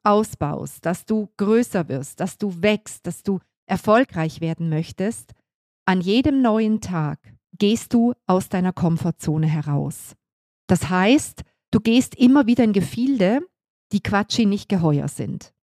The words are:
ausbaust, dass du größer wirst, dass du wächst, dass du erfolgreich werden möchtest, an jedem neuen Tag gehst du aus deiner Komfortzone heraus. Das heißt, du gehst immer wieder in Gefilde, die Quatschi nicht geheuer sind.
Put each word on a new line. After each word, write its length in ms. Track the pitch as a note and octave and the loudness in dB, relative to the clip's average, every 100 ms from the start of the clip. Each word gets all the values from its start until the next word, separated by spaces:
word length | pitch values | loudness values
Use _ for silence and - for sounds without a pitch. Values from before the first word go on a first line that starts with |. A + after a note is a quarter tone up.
ausbaust, 840 | G#3 G#3 A3 - D3 D3 C#3 - E3 | 2 2 0 -4 -6 -6 -10 -8 -6
dass 180 | F3+ | -6
du 240 | - A3 G3+ - | -4 -4 -4 -6
größer 520 | G3+ A3 B3 G3 E3 | 0 2 2 -4 -4
wirst, 320 | C3 C3+ - | -6 -8 -8
dass 180 | F#3 - | -8 -6
du 240 | G#3 F3 | -8 -2
wächst, 440 | G3+ G#3+ - - - | 0 0 -6 -14 -12
dass 160 | E3+ | -8
du 180 | - F#3+ - _ _ | -6 -6 -8 _ _
erfolgreich 760 | F#3 - A3 C4+ E3+ D#3+ - | -4 2 2 2 -2 -6 -4
werden 280 | E3 E3 E3 | -6 -4 -4
möchtest, 640 | D#3 E3 - F#3+ A#3 - - _ _ _ _ - | -4 -6 -6 -6 -6 -16 -20 _ _ _ _ -2
an 140 | F#3 | 0
jedem 400 | F3 A3+ D4+ C#4 | 2 2 2 2
neuen 400 | B3 G#3+ A3 G#3+ | 2 2 0 -2
Tag 380 | G3+ F3 D3+ D3 - - _ - | -2 -4 -4 -6 -14 -20 _ -2
gehst 340 | G3+ A3+ - | 0 0 0
du 220 | A#3+ A#3+ A#3+ - | 2 2 -2 0
aus 220 | F#3 - | -2 0
deiner 240 | F#3 F3+ | -2 -2
Komfortzone 760 | - F3 E3 F3 - - D#3 D#3 | 0 0 0 -2 -4 -4 0 0
heraus. 680 | D#3 D3+ C#3+ C#3+ - - - _ _ _ _ - | -2 -2 -4 -4 -10 -18 -20 _ _ _ _ -2
Das 220 | F3+ - | -2 0
heißt, 540 | F#3 G3 C#4+ - - - _ _ | 0 4 2 0 -14 -20 _ _
du 100 | - | -2
gehst 340 | A3+ A#3 - | 2 2 2
immer 320 | - B3 C#4 A3+ | 2 6 6 4
wieder 180 | A#3+ | 2
in 80 | A3+ | 2
Gefilde, 680 | G3 E3 - C4 C4+ F#3 B3+ F4+ _ _ _ _ | 2 -2 -4 -2 2 2 0 -4 _ _ _ _
die 100 | G3+ | -4
Quatschi 440 | - G3+ G#3 - G#3+ | 0 -2 -2 0 0
nicht 220 | G3+ - | 0 -2
geheuer 400 | G3 D#3+ D3 C#3+ | 0 2 0 -2
sind. 440 | - A2 - - _ | -8 -10 -10 -14 _